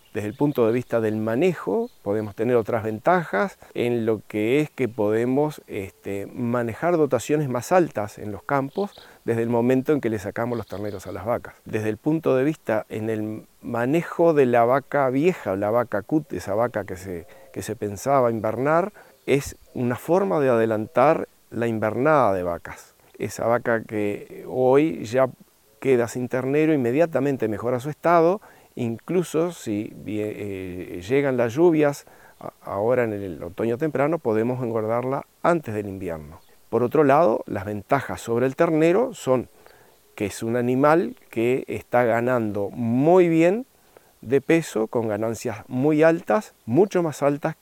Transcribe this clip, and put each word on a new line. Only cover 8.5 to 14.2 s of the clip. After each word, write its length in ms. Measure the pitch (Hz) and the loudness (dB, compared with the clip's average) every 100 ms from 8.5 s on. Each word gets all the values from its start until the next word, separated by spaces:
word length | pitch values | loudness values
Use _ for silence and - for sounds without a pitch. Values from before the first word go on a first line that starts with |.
| 139 135 - 202 - - - | -2 -2 -4 -6 -8 -20 -12
desde 180 | - 117 | -4 -2
el 60 | 117 | 0
momento 440 | 120 120 131 131 | 2 4 2 2
en 80 | 147 | 0
que 100 | 117 | 0
le 100 | 110 | -4
sacamos 360 | 95 - 117 117 | -6 -6 -4 -6
los 120 | 104 | -8
terneros 400 | 95 104 98 92 | -10 -8 -10 -12
a 40 | |
las 120 | 95 | -10
vacas. 300 | 98 113 - - | -4 -6 -6 -18
Desde 240 | - 110 107 | -6 -4 -2
el 80 | 107 | -2
punto 400 | 151 160 143 131 | -2 0 2 2
de 80 | |
vista 420 | 139 160 - 107 - | 2 -2 -2 -2 -2
en 200 | 110 110 | -6 -4
el 360 | 110 107 110 - _ | -4 -6 -8 -14 _
manejo 760 | 127 117 123 165 170 - | -8 -4 0 0 -2 2